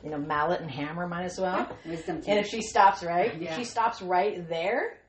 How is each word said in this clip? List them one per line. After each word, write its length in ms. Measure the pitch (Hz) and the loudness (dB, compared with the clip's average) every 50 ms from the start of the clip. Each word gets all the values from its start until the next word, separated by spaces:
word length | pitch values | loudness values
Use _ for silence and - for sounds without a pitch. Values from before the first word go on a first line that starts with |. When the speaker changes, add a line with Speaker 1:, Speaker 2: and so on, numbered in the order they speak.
| - | -8
Speaker 1:
you 60 | 151 | -6
know, 80 | 151 143 | -6 -6
mallet 420 | 147 156 156 147 151 165 180 - | -4 -2 0 2 2 2 2 0
and 100 | 165 156 | -2 -6
hammer, 380 | 123 139 143 151 160 175 180 175 | -6 -6 -6 -6 -4 -6 -4 -4
might 160 | 175 175 180 | -4 -4 -4
as 120 | 180 - - | -6 -2 -2
well." 280 | 185 185 185 220 240 - - - - | 0 0 0 0 -2 -2 -6 -12 -10
Speaker 2:
Wisdom 340 | - - - - - 170 151 | -8 -8 -8 -6 -6 -6 -6
teeth. 100 | - - | 0 2
Speaker 1:
And 100 | 208 208 | 2 2
if 80 | 202 | 2
she 160 | - - 226 - | 0 -4 -6 -6
stops, 400 | - - 226 196 190 196 - 180 | 0 4 8 8 8 8 6 -2
right? 320 | 170 170 175 190 247 - | 0 2 2 2 2 0
If 80 | 160 170 | -2 -4
Speaker 2:
Yeah. 140 | - - | -4 -4
Speaker 1:
she 80 | 247 240 | -4 -4
stops 360 | 233 - 240 226 233 233 - | -4 -2 0 0 0 0 -2
right 480 | 190 180 180 180 190 214 - 180 175 165 | -4 0 2 2 2 2 0 -2 -6 -4
there 500 | 165 165 165 190 226 269 381 466 - - _ | -4 -2 0 0 0 0 -2 -4 -6 -12 _